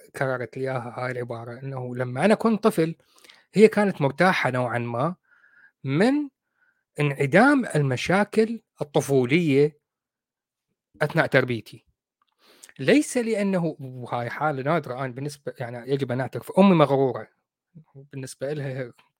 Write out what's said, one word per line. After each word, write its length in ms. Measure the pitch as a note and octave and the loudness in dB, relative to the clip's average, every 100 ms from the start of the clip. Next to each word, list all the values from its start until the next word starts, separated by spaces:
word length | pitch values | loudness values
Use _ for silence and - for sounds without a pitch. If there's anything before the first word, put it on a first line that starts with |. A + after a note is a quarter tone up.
| - - | -14 -6
كررت 420 | C3+ B2+ A#2 C3+ | -4 -4 -6 -8
لي 60 | |
إياها 300 | C3 C3 A#2+ B2 | -6 -6 -8 -8
هاي 140 | B2+ | -8
العبارة، 480 | B2 A#2+ A#2 A#2+ A#2+ | -6 -8 -10 -12 -14
أنه 360 | C3+ C3+ B2 B2 | -12 -10 -8 -6
لما 300 | B2 B2+ F#3+ | -4 0 2
أنا 100 | G#3+ | 2
كنت 280 | A3+ G#3+ | 2 2
طفل 320 | A3 F#3 D#3+ - _ _ - - _ | 2 2 -2 -4 _ _ -20 -20 _
هي 140 | F#3 G#3+ | 6 6
كانت 340 | G#3+ G3+ - | 6 0 2
مرتاحة 500 | C#3 C3 F3+ D#3+ C3 | 0 2 2 2 0
نوعا 260 | B2+ B2 A#2+ | -2 -2 -4
ما 380 | A#2 A#2 D#3 F#3 _ _ _ _ - _ | -4 -4 -4 -6 _ _ _ _ -20 _
من 460 | C3+ C#3+ A3+ D4 C#4+ _ _ _ _ _ _ - | -2 2 2 2 -2 _ _ _ _ _ _ -2
انعدام 640 | D3 C#3+ C#3 E3 C4 C#4+ G#3 | -2 0 2 4 6 4 2
المشاكل 960 | D#3 C#3 B2 - F#3+ G#3 G#3+ A3 A#3 _ - | 0 0 0 0 0 2 0 0 -2 _ -10
الطفولية 960 | D3 D#3+ C#3 C3+ B2 E3 E3 C3+ D3+ - _ _ _ _ _ _ _ _ _ _ _ - | -2 -2 2 2 4 2 4 4 2 0 _ _ _ _ _ _ _ _ _ _ _ -6
أثناء 260 | D3+ D#3+ C3+ | -2 0 2
تربيتي. 580 | C3+ B2 A#2 - A#2 _ _ _ _ _ _ _ _ - - | 2 2 -2 -10 -20 _ _ _ _ _ _ _ _ -20 -4
ليس 380 | C3+ C4+ - B3+ | 2 2 2 -2
لأنه، 580 | A3+ G#3 G3+ F#3 E3 D3 | -2 -2 0 0 -2 -6
وهاي 500 | C3 B2+ A#2+ B2 A#2+ | -12 -12 -8 -6 -6
حالة 340 | - D3+ C3+ | -4 -4 -2
نادرة، 420 | C3+ E3 C3+ B2 C3 | -2 -2 -2 -8 -8
أنا 80 | |
بالنسبة، 400 | B2 D3 C#3+ C3 - | -8 -10 -10 -12 -10
يعني 320 | A#2+ A#2+ B2 | -10 -10 -4
يجب 200 | C#3 B2+ | -4 -2
أن 100 | B2+ | -4
أعترف، 300 | C3 A#2+ - | -6 -8 -2
أمي 240 | E3 G3 E3+ | 4 6 6
مغرورة. 520 | C#3 C#3 C3+ A2 - _ _ _ _ E3 - C3+ | 4 4 0 -2 -10 _ _ _ _ -20 -20 -20
بالنسبة 580 | C#3 C3+ C3 - C3+ | -18 -14 -14 -10 -8
لها 400 | D3+ C3+ C3 B2 - _ | -6 -6 -8 -10 -14 _